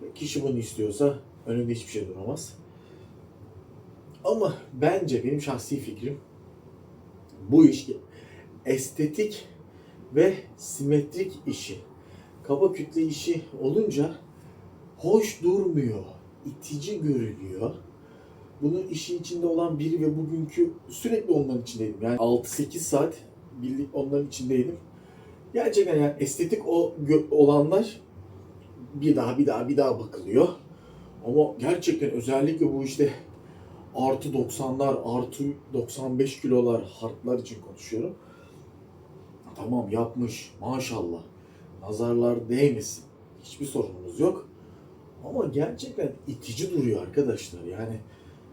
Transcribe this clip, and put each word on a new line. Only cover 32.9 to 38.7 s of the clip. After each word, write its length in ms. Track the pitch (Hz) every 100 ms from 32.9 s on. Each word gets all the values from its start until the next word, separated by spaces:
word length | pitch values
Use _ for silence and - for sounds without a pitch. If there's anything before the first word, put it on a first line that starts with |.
| - 139 - - - - - - - -
artı 380 | 123 131 131 143
doksanlar, 680 | 131 120 - 131 131 139 135
artı 400 | 113 123 120 - 143 143 -
doksan 460 | 135 117 - 131 127
beş 220 | 139 -
kilolar, 420 | 131 123 120 117
hartlar 560 | - - 113 - 120 123
için 220 | - 101
konuşuyorum. 540 | - - - 110 107 - - - - - -